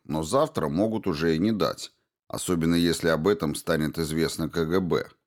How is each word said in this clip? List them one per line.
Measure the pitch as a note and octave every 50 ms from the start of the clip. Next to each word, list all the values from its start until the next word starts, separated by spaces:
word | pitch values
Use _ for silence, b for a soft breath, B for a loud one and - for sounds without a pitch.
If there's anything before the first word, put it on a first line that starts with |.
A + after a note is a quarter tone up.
| -
но | - D2 D#2
завтра | D#2+ D2+ A#2+ C#3 D#3 D3+ - - D#2 D2
могут | C#2+ F2+ G#2+ A2+ A2 G#2 -
уже | G2 D#2+ D2 E2 E2+ D#2+
и | D#2+
не | F#2+ A2+
дать, | A2+ F#2+ D#2 A1+ - - - - _ _ _ _ _ _ _
особенно | - - - - F2 F2+ E2 E2 E2 E2+
если | E2+ E2+ E2+ D#2+ - E2+
об | E2 D#2+ D2+ D#2
этом | G2 G#2 G#2 E2 D2+ D2
станет | - - - E2 D2+ D#2 C#2+ C#2
известно | E2 D#2+ D2 D#2 D#2+ D#2+ D2 - - E2 C#2
К | - E2+ D#2+
Г | D#2 F2 F#2+
Б, | F#2 E2 E2 - - - - _ _